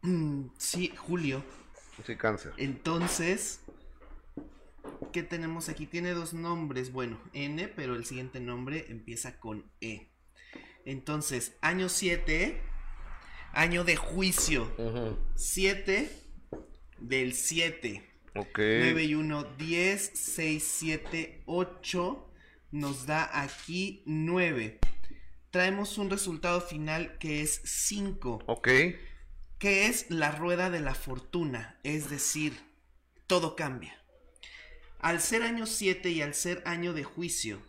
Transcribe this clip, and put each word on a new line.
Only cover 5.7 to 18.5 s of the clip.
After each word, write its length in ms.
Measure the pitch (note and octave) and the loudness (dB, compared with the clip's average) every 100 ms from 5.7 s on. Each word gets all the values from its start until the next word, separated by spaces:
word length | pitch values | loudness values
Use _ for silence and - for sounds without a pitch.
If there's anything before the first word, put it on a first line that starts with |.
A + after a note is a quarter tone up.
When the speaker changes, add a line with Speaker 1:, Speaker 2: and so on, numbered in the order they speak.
| D#3 D3+ | -8 -6
Speaker 1:
Tiene 240 | E3+ F3 | -4 -2
dos 200 | F3 E3 | -2 -4
nombres. 600 | E3 E3+ E3+ D#3 B2+ B2+ | -6 -2 -2 -2 -2 -4
Bueno, 260 | B2+ A#2+ A2 - | -2 -4 -6 -10
N, 360 | C#3+ C#3+ D3+ G3+ | -6 -4 -4 -4
pero 260 | - C3+ A#2+ | -4 -4 -4
el 80 | |
siguiente 360 | A#2 B2+ B2+ C3 | -4 -6 -8 -8
nombre 460 | B2 B2 B2+ D#3 - | -6 -4 -4 -6 -6
empieza 500 | A#2 A2+ A2+ B2+ - | -12 -10 -8 -8 -8
con 300 | A2+ G#2+ - - | -8 -8 -10 -10
E. 280 | A2+ A2 - _ _ - - - - - - | -8 -8 -12 _ _ -20 -18 -18 -18 -16 -8
Entonces, 680 | C3+ C3 D3+ D3 B2+ - - | -6 -2 -2 0 -2 -4 0
año 280 | D3+ F3+ F#3 | 2 2 2
siete, 720 | - F#3 E3+ - D#3+ G#3 D#4+ - - - - - - - - - | 2 2 2 4 4 2 0 -2 -4 -4 -6 -8 -10 -10 -14 -6
año 320 | - E3 F3 | 2 4 4
de 120 | F3 D#3 | 4 2
juicio. 760 | - E3+ F#3+ F3 - D3 A2+ - | 2 2 4 4 4 4 2 0
Speaker 2:
Ujú. 400 | A#2 A2+ A#2 G#2+ - | 0 0 0 2 2
Speaker 1:
Siete 760 | - - - F#3+ G3 - G3 D4+ - - - - - - - - - | 4 2 4 4 4 2 2 2 -6 -16 -18 -12 -12 -12 -18 -20 -14
del 360 | A#2 C3 B2+ | -2 0 2
siete. 720 | B2 - D#3+ E3 D#3+ A#2 G2 - - - | 0 0 2 0 0 -6 -6 -12 -20 -10
Speaker 2:
Ok. 240 | - G2+ | -6 -4